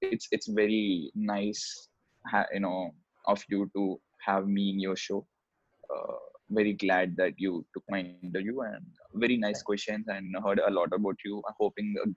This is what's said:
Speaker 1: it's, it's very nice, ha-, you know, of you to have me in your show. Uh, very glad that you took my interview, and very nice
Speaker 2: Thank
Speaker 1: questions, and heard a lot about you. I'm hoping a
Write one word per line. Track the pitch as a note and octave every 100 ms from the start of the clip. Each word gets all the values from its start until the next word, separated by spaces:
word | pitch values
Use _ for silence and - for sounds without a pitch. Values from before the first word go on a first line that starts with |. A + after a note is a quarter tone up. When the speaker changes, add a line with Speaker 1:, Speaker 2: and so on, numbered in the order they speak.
Speaker 1:
it's, | F#4+ A2+ -
it's | A2+ -
very | G#2+ G#2+ A2 G#2 F2+ D2+
nice, | G#2 G#2 G#2 G2+ G#2+ - - - _ _ _ -
ha-, | G2+ -
you | G2
know, | G2 F#2 F2+ D#2 _ _ -
of | G2+ -
you | G2+ G2 G2
to | G2 F2+ _ _ -
have | G2 G2
me | G2 G2
in | G2
your | F#2+ F#2
show. | - G2+ - _ _ _ _ _ -
Uh, | - - A#1+ - - _ G#2+
very | G#2
glad | G2+ G2 F#2 F2+ F2
that | F#2 -
you | F#2+ F2 -
took | F#2 -
my | G2 F2+ F2
interview, | F2+ F2+ G2+ B2+
and | A2+ G#2+ - - -
very | G2+ A#2 B2
nice | G#2 G#2
Speaker 2:
Thank | -
Speaker 1:
questions, | G2+ - G#2+ A2
and | G2 F#2+ F#2
heard | G2+ G2
a | G2+
lot | F#2+ E2+
about | F#2 G#2 F2+
you. | G2+ G#2 G2+
I'm | -
hoping | G#2 G2+ G#2 G#2
a | G#2